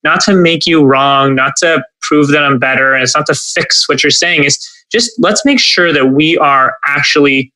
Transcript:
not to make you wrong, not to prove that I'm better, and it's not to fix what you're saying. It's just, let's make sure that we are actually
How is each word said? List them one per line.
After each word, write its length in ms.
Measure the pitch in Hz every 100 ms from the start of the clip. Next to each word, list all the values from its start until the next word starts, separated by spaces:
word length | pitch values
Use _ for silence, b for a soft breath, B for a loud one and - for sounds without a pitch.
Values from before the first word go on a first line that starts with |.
not 160 | 156 175
to 140 | - 190
make 300 | 170 165 -
you 180 | 165
wrong, 500 | 139 135 139 139 139 135
not 180 | 135 143
to 240 | 170 165 - _
prove 260 | - 151 143
that 140 | 147
I'm 160 | 143 135
better, 340 | 131 131 135
and 80 | 131
it's 140 | 127 151
not 100 | 143
to 60 | 143
fix 520 | - - 156 - -
what 160 | 139
you're 80 | 147
saying. 320 | 135 175 165
It's 420 | 143 - - - _
just, 200 | 220 240 -
let's 260 | 175 208 277
make 140 | 269
sure 340 | - - 175
that 140 | 147 131
we 300 | 135 156 170
are 360 | 147 139 131 - 143
actually 680 | 143 143 151 143 135 131